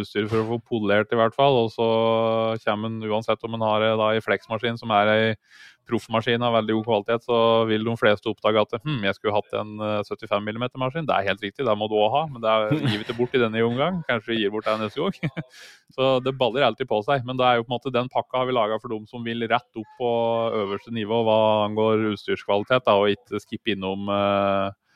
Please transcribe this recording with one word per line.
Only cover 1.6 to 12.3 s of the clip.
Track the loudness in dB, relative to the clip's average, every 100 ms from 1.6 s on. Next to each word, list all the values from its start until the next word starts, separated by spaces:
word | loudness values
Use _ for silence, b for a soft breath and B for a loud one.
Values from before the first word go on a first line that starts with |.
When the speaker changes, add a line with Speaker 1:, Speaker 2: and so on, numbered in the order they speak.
| 0
Speaker 1:
og |
så | 0 0 2 2 2 0 0 -2 -2 -2
kommer | -4 -4
den, | -6 -4
uansett | -4 -2 -4
om | -4 -4
den | 0
har | 2
det | 2 2
da | 2
i | 0
flexmaskin, | 0 -2 -2 -6 -4 -6
som | 0
er | 2 4 4
ei | 2 -2 B B B B -4
proffmaskin | -4 -2 -2 0 0 2
av |
veldig | 2 2 0
god | 0
kvalitet, | 0 0 -2 0
så | 2 4 4 2
vil | 0
de | 0 2
fleste | 2 2 0
oppdage | -2 2 2
at, | 2 -2
hm, | -4 -2 -2
jeg | -2
skulle | -2
hatt | -2 -2 -4
en, | -6 -6
eh, | -4 -4 -4
syttifem | -10 -4 -4 -2
millimeter | -6 -6 -4
maskin. | -6 -4 -2
Det | 0
er | 0
helt | -4
riktig, | -6 -4 -2
det | 0
må | 0
du | 2
også | 2
ha, | 2 -2